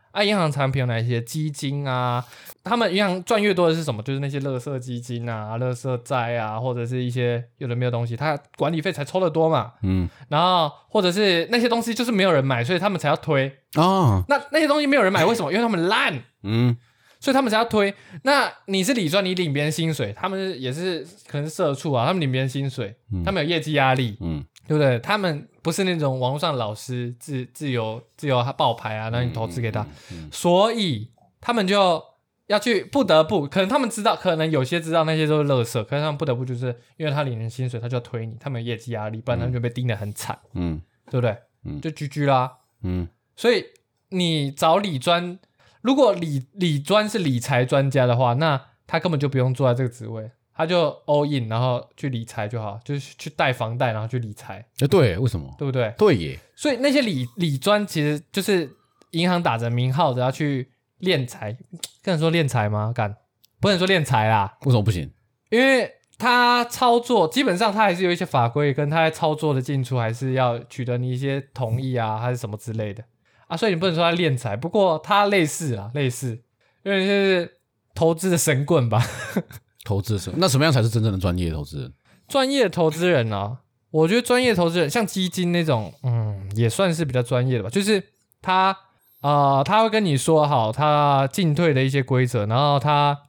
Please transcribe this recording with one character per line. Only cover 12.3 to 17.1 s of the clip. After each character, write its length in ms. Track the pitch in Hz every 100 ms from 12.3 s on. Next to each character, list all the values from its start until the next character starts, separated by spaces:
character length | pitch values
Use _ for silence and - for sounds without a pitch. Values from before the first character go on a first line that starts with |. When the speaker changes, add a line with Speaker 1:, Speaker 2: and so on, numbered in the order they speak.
Speaker 1:
人 120 | 151
买， 200 | 135 120
所 120 | 120 180
以 40 |
他 100 | 208
们 100 | 180
才 80 | 147
要 80 | 156
推。 400 | - 139 135 - _ 151
Speaker 2:
哦。 480 | 175 190 143 98 87
Speaker 1:
那， 140 | 277 -
那 80 | 311
些 80 | 302
东 120 | 302
西 60 | 294
没 80 | 277
有 80 |
人 100 | 190
买， 100 | 190
为 120 | 170 226
什 80 |
么？ 80 | 143
因 60 | 202
为 60 |
他 60 | 233
们 180 | 185 175
烂。 360 | 233 269 135 - _
Speaker 2:
嗯。 340 | 98 113 120 120 _ _ _